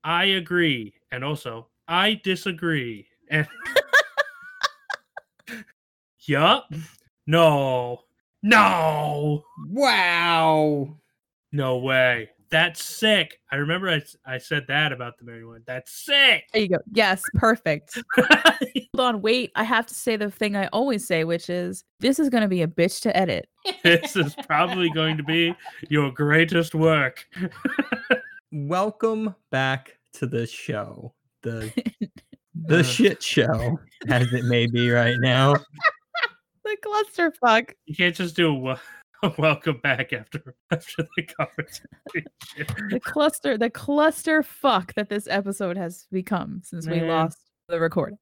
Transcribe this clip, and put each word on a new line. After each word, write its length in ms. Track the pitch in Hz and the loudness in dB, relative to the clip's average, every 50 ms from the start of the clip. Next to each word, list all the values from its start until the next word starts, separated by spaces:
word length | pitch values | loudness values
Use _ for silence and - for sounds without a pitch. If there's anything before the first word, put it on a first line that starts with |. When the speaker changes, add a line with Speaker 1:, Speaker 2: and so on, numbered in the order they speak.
| - | -4
Speaker 1:
I 220 | 160 165 170 185 | -2 0 2 2
agree. 680 | 196 190 190 175 - 180 175 170 160 139 120 110 101 _ _ _ _ - | 2 2 0 -2 -2 0 0 2 2 0 -2 -6 -12 _ _ _ _ -10
And 100 | 123 131 | -8 -6
also, 440 | 143 151 147 - 123 113 113 120 _ _ _ _ | -6 -6 -6 -8 -10 -12 -12 -14 _ _ _ _
I 320 | - 165 175 190 214 220 - _ | -2 0 2 2 2 0 -2 _
disagree. 840 | 190 185 180 - 202 180 156 175 170 160 147 127 120 113 104 - _ _ _ _ _ | -4 -4 -4 -4 -8 -8 -4 -4 -2 -2 -2 -4 -6 -10 -12 -16 _ _ _ _ _
And 180 | 147 156 151 - - | -2 -2 -2 -2 -8
<laughs> 60 | - - - 262 523 587 - - - - - - - 587 - - - - - - - - - - _ _ _ - - _ _ _ - _ _ _ _ _ - 240 226 - _ _ _ _ _ _ _ _ _ _ _ _ | -14 -14 0 0 0 0 4 4 4 4 4 -2 -6 -6 -6 -6 -20 -20 -20 -14 -6 -6 -6 -6 _ _ _ -14 -14 _ _ _ -20 _ _ _ _ _ -18 -16 -16 -16 _ _ _ _ _ _ _ _ _ _ _ _
Yup. 460 | - 143 139 151 180 226 285 - _ 147 160 160 - _ _ _ _ _ _ _ | -2 0 4 4 4 4 2 0 _ -14 -14 -14 -14 _ _ _ _ _ _ _
No. 760 | - 151 170 170 160 147 143 139 135 131 127 123 123 123 - _ _ _ _ _ _ _ _ - | 2 4 6 6 6 6 4 0 0 -2 -2 -2 -4 -8 -10 _ _ _ _ _ _ _ _ 2
No. 1000 | 202 233 220 208 190 185 175 160 160 151 151 151 151 147 147 147 151 147 147 - _ _ 160 151 147 | 6 6 8 8 6 4 2 2 2 2 0 -2 -2 -2 -2 0 0 0 -2 -4 _ _ -16 -14 -8
Speaker 2:
Wow. 1300 | 185 254 285 262 226 190 185 175 175 170 170 170 170 165 160 160 160 156 156 151 151 143 139 135 156 - _ _ _ _ _ _ _ _ _ _ - | -2 2 2 4 4 4 2 2 2 2 2 4 4 4 4 4 4 4 4 2 2 0 -2 -6 -10 -20 _ _ _ _ _ _ _ _ _ _ -6
Speaker 1:
No 260 | 143 135 131 127 127 | -4 -2 0 -2 -2
way. 520 | 123 135 131 131 127 127 123 117 110 - _ _ _ _ | 0 2 4 4 6 4 4 0 -4 -10 _ _ _ _
That's 320 | - 160 165 175 160 - - | 2 2 2 2 0 -6 -12
sick. 560 | - - - 220 220 214 196 165 - - _ _ _ - | -12 -8 -2 2 2 4 2 2 -2 -6 _ _ _ -4
I 40 | |
remember 320 | 139 143 147 165 185 190 185 | -4 -2 -2 -2 -2 -2 -2
I 80 | 160 | -2
s-, 200 | 151 147 - - _ _ | -2 -2 -6 -20 _ _
I 120 | - 131 127 | -12 -12 -10
said 260 | - - 160 147 131 123 | -6 -4 -4 -4 -4 -2
that 240 | 135 147 156 147 135 | 0 0 0 0 -2
about 260 | 123 123 120 120 _ | -6 -10 -12 -12 _
the 60 | 120 | -20
Merry 220 | 120 117 117 113 | -20 -20 -18 -20
One. 160 | 117 117 113 113 | -20 -20 -20 _
That's 260 | - 127 131 - - - | -12 -12 -12 -12 -14 -18
sick. 520 | - - - 285 285 277 262 220 160 - _ - | -16 -6 -2 2 4 4 4 4 2 -2 _ -2
Speaker 3:
There 100 | 220 214 | -2 0
you 60 | 185 | 0
go. 100 | 180 160 - - 214 | 0 -2 -2 -4 0
Yes, 300 | 220 220 196 185 185 - - - | 2 2 2 2 -2 -4 -4 -2
perfect. 600 | - - 226 226 - _ 165 151 147 _ _ - 240 233 _ | 2 2 2 2 2 _ -4 -4 -4 _ _ -14 -14 -10 _
Speaker 1:
<laughs> 80 | - | 0
Speaker 3:
Hold 800 | - 247 - 302 - - 330 - - 269 - - 262 - _ - - | 0 4 4 4 6 6 2 2 2 -6 -6 -6 -10 -10 _ -4 0
on, 240 | 254 247 233 208 190 | 0 0 0 0 0
wait. 300 | 220 233 254 240 - _ | 0 0 0 -2 -4 _
I 80 | - 220 | -4 -2
have 240 | 220 247 226 233 | 0 0 -2 -2
to 80 | - - | -4 -10
say 220 | - - 247 220 | -8 -4 -4 -2
the 140 | 208 208 208 196 | -2 -4 -6 -4
thing 240 | - 214 208 202 | -4 -4 -2 -2
I 100 | 202 196 - - | -2 -4 -2 -2
always 340 | 208 254 277 247 208 - | -2 0 0 -2 -4 -2
say, 160 | - 185 165 160 | -2 -2 0 0
which 260 | 165 170 170 - - | 0 -2 -4 -4 -6
is, 360 | 175 180 175 180 190 - _ _ _ _ | -6 -6 -6 -6 -8 -12 _ _ _ _
"This 180 | - 247 269 - | 0 0 2 2
is 100 | 320 277 | 2 2
gonna 200 | 240 233 214 202 | 2 2 2 2
be 140 | 185 180 170 | 2 0 0
a 40 | |
bitch 340 | 160 - - 170 190 - - - | 0 2 2 0 0 0 -2 -4
to 140 | 233 - | 0 2
edit." 320 | 180 190 170 110 87 - _ _ _ _ | 2 2 2 0 -4 -6 _ _ _ _
Speaker 1:
<laughs> 180 | 381 370 - - | -8 -8 2 4
This 320 | 175 170 170 - 294 - | 6 6 6 2 -2 -2
is 180 | 202 170 147 - - 277 | -2 -2 -2 -4 -10 -6
probably 440 | - 156 151 175 180 247 185 180 165 | -2 0 0 2 0 0 -2 -2 -2
going 260 | 151 160 156 160 156 | 0 0 -2 0 -2
to 60 | 156 147 | -2 -2
be 320 | 143 160 170 170 165 180 _ - - - - - - | -2 0 0 0 0 -2 _ -12 -20 -18 -18 -8 -2
your 220 | 147 147 143 139 | 0 0 0 0
greatest 640 | 127 - 147 147 151 160 160 160 180 170 165 160 - | 0 -2 0 4 4 4 4 4 2 0 0 0 0
work. 520 | 160 156 160 160 151 139 127 - - - _ - 180 180 180 - - - 269 - - - - | 2 4 4 4 4 2 0 -4 -8 -20 _ -10 -8 -8 -8 -8 -6 -6 -6 -4 -4 -4 -4
<laughs> 640 | - - - - 254 254 - - - - _ _ - | -4 -8 -2 -2 -2 -2 -2 -14 -20 -20 _ _ -10
Speaker 2:
Welcome 840 | 151 143 143 170 180 196 214 208 _ - 226 226 220 220 214 185 _ _ _ | -8 -6 -4 -2 0 -2 -2 -2 _ -2 -2 -2 -2 -4 -6 -8 _ _ _
back 480 | - 131 135 131 131 131 131 - - _ _ _ _ | -2 -2 0 0 -2 -4 -6 -16 -20 _ _ _ _
to 120 | - - | -8 -8
the 200 | 120 127 120 117 | -4 -4 -4 -6
show. 680 | 110 - - - - 113 104 101 101 107 - - 120 _ _ _ _ _ _ - | -6 -8 -14 -10 -8 -8 -8 -8 -10 -14 -16 -18 -18 _ _ _ _ _ _ -10
The, 300 | 117 117 113 110 110 - - - 226 - _ 214 - _ - | -10 -8 -8 -10 -6 -8 -6 -6 -6 -8 _ -10 -10 _ -20
Speaker 3:
<laughs> 340 | _ _ - _ _ _ _ | _ _ -20 _ _ _ _
Speaker 2:
the 260 | 165 160 160 151 175 | -12 0 2 4 4
Speaker 1:
Uh. 20 | 156 | 4
Speaker 2:
shit 400 | 127 - - 240 - - - - | 2 2 2 2 2 2 0 -6
show, 560 | - - - 117 - - 110 123 120 156 - - _ _ _ 339 - | -2 2 2 2 2 0 -2 -2 -2 -4 -4 -6 _ _ _ -4 0
as 240 | 131 123 127 120 120 | 2 2 2 2 0
it 120 | 127 123 | -2 0
may 200 | 127 123 120 117 | 2 2 2 2
be 240 | 120 117 120 120 120 | 2 0 0 2 2
right 260 | 120 120 120 120 123 123 | 4 4 4 2 2 2
now. 340 | 123 131 123 131 135 139 147 - | 2 2 4 4 6 4 4 2
<laughs> 40 | - _ - - 719 622 - _ _ _ _ 698 571 466 _ _ _ _ _ _ _ | 0 _ -18 -2 -2 -2 -2 _ _ _ _ -6 -6 -6 _ _ _ _ _ _ _
Speaker 3:
The 140 | 427 427 415 - | -6 -6 -6 -6
clusterfuck. 840 | 427 415 427 427 415 - - 349 330 311 - - 240 220 170 - - - _ _ | -4 -2 -2 -2 -2 -2 -2 -2 -2 -2 0 2 4 4 4 2 -2 -16 _ _
Speaker 1:
You 100 | - 151 | -14 -4
can't 180 | - 180 175 170 | 0 0 0 0
just 220 | - 185 175 160 | -2 -6 -4 0
do 140 | - 175 160 | 2 2 2
a 40 | 147 | 2
wel-, 240 | 135 127 131 131 123 - - - - | 0 -2 -6 -6 -8 -10 -20 -20 -20
<laughs> 220 | _ _ _ _ - | _ _ _ _ -4
a 80 | 185 151 - | -4 -2 2
welcome 420 | 156 156 147 147 - 165 151 123 - | 2 2 2 2 -2 -4 -4 -2 0
back 300 | 180 170 - 135 - - | -2 0 0 -2 -6 -6
after, 420 | 117 110 _ - 147 _ 131 - _ _ _ | -10 -10 _ -14 -16 _ -16 -20 _ _ _
after 340 | 175 160 - - - - 160 - - | -6 -6 -6 -12 -8 -8 -8 -6 -6
the 60 | - 165 | -8 -8
conversation. 1040 | - - - 156 - - - 151 - - - _ - - _ _ - - 170 - - _ _ - - - - - - - - 214 202 | -8 -6 -8 -8 -8 -6 -12 -12 -12 -14 -20 _ -20 -20 _ _ -10 -10 -10 -10 -10 _ _ -20 -20 -12 -12 -10 -10 -8 -10 -8 -6
Speaker 3:
The 100 | 202 254 | -6 -6
cluster, 580 | - - - 302 294 311 294 - - 285 254 214 | -6 -6 -2 0 0 0 0 -2 -4 -4 -2 0
the 120 | 233 226 | -2 -4
clusterfuck 1200 | - - - - 285 294 302 320 311 - - 320 311 311 294 - - - - 277 233 214 175 - - | -4 -8 -6 -2 0 2 2 2 0 0 -2 0 2 2 0 -2 -8 -2 0 2 2 2 -2 -4 -6
that 140 | - 208 208 | -6 -6 -4
this 180 | 208 208 208 - | -6 -8 -6 -4
episode 480 | - 196 196 196 196 - 202 180 175 | -4 -4 -2 -4 -6 -6 -4 -6 -4
has 300 | 190 185 170 175 - - _ - | -6 -8 -8 -10 -14 -18 _ -6
become 480 | 190 185 - 208 175 - - - 185 180 | -6 -4 -2 -4 -4 -4 -6 -10 -12 -12
since 240 | - - 170 160 | -12 -12 -10 -6
we 140 | 160 165 165 | -4 -2 -2
Speaker 1:
Man. 80 | 165 165 | 0 0
Speaker 3:
lost 300 | 165 160 160 165 160 _ _ _ _ _ _ _ | 0 0 0 0 -2 _ _ _ _ _ _ _
the 120 | 170 165 | -4 -2
recording. 380 | 165 165 160 180 160 - 208 - | -2 0 0 -2 -2 -2 -6 -16